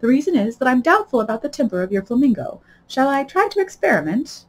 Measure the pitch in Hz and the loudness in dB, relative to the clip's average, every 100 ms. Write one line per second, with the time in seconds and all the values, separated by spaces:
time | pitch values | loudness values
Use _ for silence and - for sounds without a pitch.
0 | 233 262 302 339 208 233 254 254 247 370 | 2 2 2 0 0 0 0 2 4 2
1 | 415 247 220 220 285 - 254 185 185 202 | 2 -2 -2 -4 -6 -2 -2 -2 -2 -4
2 | 196 240 277 220 - - _ _ _ - | -2 0 2 2 -2 -10 _ _ _ -2
3 | 269 277 277 - 415 415 381 - 403 196 | 0 0 -2 0 0 0 -4 -2 0 2
4 | 151 190 311 - | 0 -4 -4 -10